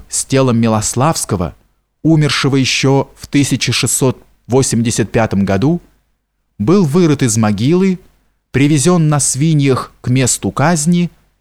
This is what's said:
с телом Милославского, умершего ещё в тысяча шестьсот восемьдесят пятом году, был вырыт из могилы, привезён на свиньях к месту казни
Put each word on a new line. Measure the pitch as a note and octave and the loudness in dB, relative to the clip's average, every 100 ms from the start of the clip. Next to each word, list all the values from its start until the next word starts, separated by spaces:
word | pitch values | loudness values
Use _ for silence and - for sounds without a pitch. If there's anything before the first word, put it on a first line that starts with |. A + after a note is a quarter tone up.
| - | -8
с | - | -10
телом | - C3+ C3 A#2 | -4 0 0 2
Милославского, | A2+ A2 G2+ A#2+ D3 D#3+ - F#2+ E2+ - _ _ _ _ | 0 0 -2 -2 -2 -2 -4 -4 -4 -8 _ _ _ _
умершего | D3+ D#3+ D3 - C#3 C3+ | 0 2 2 0 0 0
ещё | B2+ - C3+ C#3 C3+ - | 0 0 0 0 -2 -10
в | - | -4
тысяча | C#3+ C3+ C3 - | -2 0 -2 -2
шестьсот | - C3+ - C3 - _ _ - | -4 -4 -2 -2 -4 _ _ -2
восемьдесят | C3 B2+ A#2 A#2 A2 A2+ | 0 0 0 -2 -2 -2
пятом | A#2+ A2 G2 | 0 0 0
году, | G2 G2 C3 F3 - _ _ _ _ _ _ - | 0 0 0 -2 -6 _ _ _ _ _ _ -6
был | G#2 G3+ D#3 | 0 2 2
вырыт | E3+ E3+ C#3 | 2 2 2
из | C3 A2+ | 0 0
могилы, | G#2+ G2 B2+ F3+ F#3+ F3+ _ _ _ _ _ | 0 0 0 2 0 -2 _ _ _ _ _
привезён | B2+ C#3+ D3+ D3 F3+ D#3 | 0 2 2 2 2 2
на | D3 | 0
свиньях | - C3 D#3+ D3+ C#3 B2 - _ | -2 -2 0 2 2 0 -4 _
к | - | -2
месту | B2+ B2 - G2 | 0 0 -2 -6
казни | - D3 E3+ D3+ F3 F3 _ _ _ | -2 0 0 0 0 -2 _ _ _